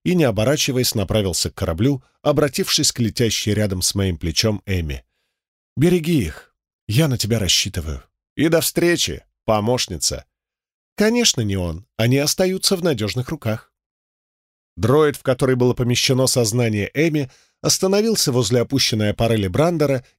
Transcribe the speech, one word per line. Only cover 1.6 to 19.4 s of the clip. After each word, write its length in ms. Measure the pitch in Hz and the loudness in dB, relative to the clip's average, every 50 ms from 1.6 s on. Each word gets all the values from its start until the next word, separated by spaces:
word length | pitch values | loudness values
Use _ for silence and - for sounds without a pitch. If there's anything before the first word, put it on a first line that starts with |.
| 98 85 80 82 113 143 143 131 - _ _ _ | -4 -4 -2 0 2 0 0 0 -6 _ _ _
обратившись 720 | - 147 147 147 151 139 - - 185 - - 160 139 - | -2 0 2 2 2 0 0 -4 -2 0 0 0 2 0
к 80 | - - | 0 0
летящей 540 | 117 101 - - 120 107 - - - 107 101 | -2 -2 0 0 0 0 0 -2 -2 0 0
рядом 280 | 107 104 98 95 92 | 0 0 0 -2 -2
с 140 | - - - | -2 -2 0
моим 220 | 101 98 95 85 | 0 0 0 -2
плечом 440 | - - 82 78 - 120 110 104 95 - | -2 -4 -4 -2 0 0 0 -2 -2 -4
Эми. 380 | 104 95 90 80 76 67 - - _ _ _ _ _ _ _ _ _ _ _ _ _ - | -4 -4 -2 -2 -4 -6 -8 -10 _ _ _ _ _ _ _ _ _ _ _ _ _ -2
«Береги 460 | 120 147 180 180 175 151 170 170 135 92 | 0 2 4 2 2 2 2 0 0 0
их, 320 | 78 - - - _ _ _ _ _ _ _ _ | -2 -6 -10 -18 _ _ _ _ _ _ _ _
я 200 | - 104 135 165 | -2 2 2 2
на 100 | 143 123 | 2 2
тебя 220 | 107 - 104 117 110 | 0 0 0 0 0
рассчитываю. 640 | 98 87 - - - 101 - 92 73 78 71 67 - _ _ _ _ _ - | 2 2 0 0 0 -2 -4 -6 -6 -6 -8 -8 -10 _ _ _ _ _ -4
И 120 | - 143 | -2 0
до 140 | 165 165 160 | 2 2 2
встречи, 600 | 160 - - 165 170 175 170 147 - - - 85 - _ _ _ - | 2 0 -2 0 2 2 2 0 0 -4 -6 -8 -12 _ _ _ -2
помощница!» 800 | - 110 107 104 117 127 120 - - 90 73 - - 64 64 - _ _ _ _ _ _ _ _ _ _ _ _ _ _ | 0 0 2 2 2 0 0 -2 -4 -6 -4 -4 -4 -4 -6 -12 _ _ _ _ _ _ _ _ _ _ _ _ _ _
Конечно, 460 | - 208 220 233 240 233 - - 127 | 0 0 2 2 2 2 2 0 0
не 160 | 107 101 98 | -2 -2 -2
он, 280 | 95 87 85 80 82 - _ _ | -2 -2 -4 -6 -8 -12 _ _
они 200 | - 110 120 131 | 0 2 2 4
остаются 600 | 139 147 151 - - 185 185 185 190 - - 196 | 2 2 0 0 0 0 0 0 0 0 0 0
в 60 | 170 170 | 0 0
надёжных 460 | 170 139 101 107 101 - 127 123 - | 0 0 0 -2 -4 -4 -6 -6 -6
руках. 440 | 165 - - 110 110 110 - _ _ _ _ _ _ _ _ _ _ _ _ _ _ _ _ _ _ _ _ _ - | -8 -6 -4 -4 -6 -6 -8 _ _ _ _ _ _ _ _ _ _ _ _ _ _ _ _ _ _ _ _ _ -10
Дроид, 380 | 85 101 107 135 151 156 147 123 | -4 0 2 4 4 4 2 0
в 80 | - - | -2 -2
который 320 | 135 123 - 143 127 131 | -2 -2 0 2 0 2
было 180 | 123 123 123 117 | 2 2 0 0
помещено 540 | - 123 120 123 - - - 131 127 131 | 0 0 -2 0 0 0 0 2 2 2
сознание 640 | 120 - 127 117 104 113 123 120 113 107 104 98 - - | 2 2 0 0 0 0 0 0 0 0 -2 -4 -4 -2
Эми, 360 | 135 160 170 151 151 135 131 _ _ _ _ _ _ | 0 0 0 0 -2 -4 -4 _ _ _ _ _ _
остановился 720 | - 156 - - 185 190 196 208 220 226 208 - - 147 | -2 -2 0 0 0 2 2 2 2 0 0 0 0 0
возле 300 | 120 127 120 95 127 120 | 0 0 0 2 2 0
опущенной 500 | 117 - 139 131 - - 120 107 104 104 | 0 0 0 -2 0 0 0 0 0 0
аппарели 360 | 98 - 117 113 113 110 | 0 0 0 0 0 0